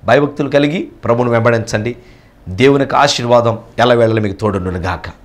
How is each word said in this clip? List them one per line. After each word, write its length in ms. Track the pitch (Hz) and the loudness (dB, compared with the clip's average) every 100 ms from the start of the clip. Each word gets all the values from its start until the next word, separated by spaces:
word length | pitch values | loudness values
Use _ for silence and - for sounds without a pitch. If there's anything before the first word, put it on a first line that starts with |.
| - | 4
భయభక్తులు 420 | 127 147 143 143 143 | 2 2 -4 -2 0
కలిగి 240 | 147 175 349 - | 0 -2 -8 -10
ప్రభువును 260 | - 117 123 | -4 -2 0
వెంబడించండి. 580 | 117 113 117 101 110 110 120 - - _ _ - 92 | 2 2 0 -2 -6 -6 -10 -18 -20 _ _ -14 0
దేవుని 220 | 131 139 | 2 2
యొక్క 120 | 135 131 | 0 2
ఆశీర్వాదం 520 | 143 - 120 120 117 104 - - | 0 0 2 2 2 -2 -10 -2
ఎల్లవేళలా 400 | 120 120 113 110 104 | 2 4 2 0 -2
మీకు 120 | 95 | -2
తోడుండును 380 | 107 98 92 90 85 | -2 -2 -4 -6 -6
గాక. 200 | 85 - - | -6 -10 -18